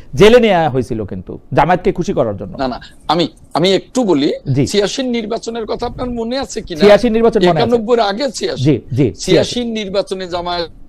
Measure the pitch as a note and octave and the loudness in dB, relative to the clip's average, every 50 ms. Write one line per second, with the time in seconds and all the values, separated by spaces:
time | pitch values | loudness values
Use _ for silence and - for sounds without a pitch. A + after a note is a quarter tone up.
0 | - - - B2+ F#3 A3 A#3 B3 A3+ A3 F#3+ E3+ D#3+ D3 B2+ C3+ B2 - A#2+ A2 | -14 -4 2 6 6 8 8 8 6 4 4 2 2 0 0 -2 -4 -4 -4 -6
1 | G#2+ G2 G2+ F#2 F#2 - G#2+ - - - - C#3 C#3+ D#3 F3+ F3+ - G#3 F3 - | -6 -8 -10 -12 -12 -12 -14 -14 -10 -4 0 2 2 4 2 2 0 0 -2 -2
2 | E3+ - F#3+ E3 C3 A2+ G#2 F#2 G#2 F#2+ G2+ - C3+ B2+ A#2+ - - - - - | -2 -2 0 0 0 -2 -2 -6 -8 -10 -8 -6 -4 -4 -6 -8 -12 -16 -20 -8
3 | - - D3+ F3 E3 - - - - - - - E3+ F#3+ F#3+ F3 - - - B3+ | -2 0 0 0 0 -2 -4 -12 -12 -6 -2 0 0 2 2 0 -2 -4 -4 -2
4 | B3+ F#3+ E3+ C#3 C#3 - A#4+ C5+ - - C3 C#3 C3+ - - G3+ G3+ F#3 - - | 0 2 2 2 2 0 -2 -4 -4 -2 0 0 0 0 0 0 0 0 -2 -4
5 | C4 B3+ A#3+ A#3 A3 G3+ A3+ A3 - A#3 A3+ A#3 A3 - B3 G3+ A#3+ A#3+ A#3+ - | -4 -4 -4 -4 -4 -6 -6 -8 -8 -8 -8 -8 -6 -8 -6 -6 -6 -8 -8 -8
6 | C4 B3 A#3+ A#3 A3+ A3+ B3 C4+ B3+ - - A3+ F#3+ - F3 D3+ G3 G#3 G#3 G3 | -8 -8 -6 -6 -6 -6 -6 -6 -6 -8 -10 -10 -10 -8 0 4 6 6 6 6
7 | A#3+ A#3+ A3 A3+ A3+ A#3 A3+ G#3+ F3+ F3+ E3+ E3 A#3+ A3+ A#3+ A#3 G#3+ G#3+ B3 A#3 | 4 2 2 2 2 2 2 4 2 2 2 2 2 2 0 0 0 0 0 2
8 | A3 G3+ G3+ G#3 C#4+ C4 - - - E3+ - G3 B2+ D#3 C#3+ G#2 - - B2+ A2+ | 2 0 -2 -2 -4 -4 -4 -4 -6 -6 -4 0 2 2 2 0 -2 -4 -2 0
9 | C#3+ G#2+ - - - F#3 F3+ D3+ B2 - - B3 A#3+ A#3 A3+ A3 G#3 F#3+ F#3+ G3+ | 0 0 -2 -4 -2 2 2 2 2 0 -2 -6 -6 -4 -4 -6 -6 -4 -4 -4
10 | F#3 - G3 F#3+ F#3 F3 E3+ F3 F3 F3 F3 F3 E3+ D#3 - - - | -4 -4 -6 -8 -8 -8 -6 -6 -6 -4 -4 -6 -6 -8 -10 -16 -12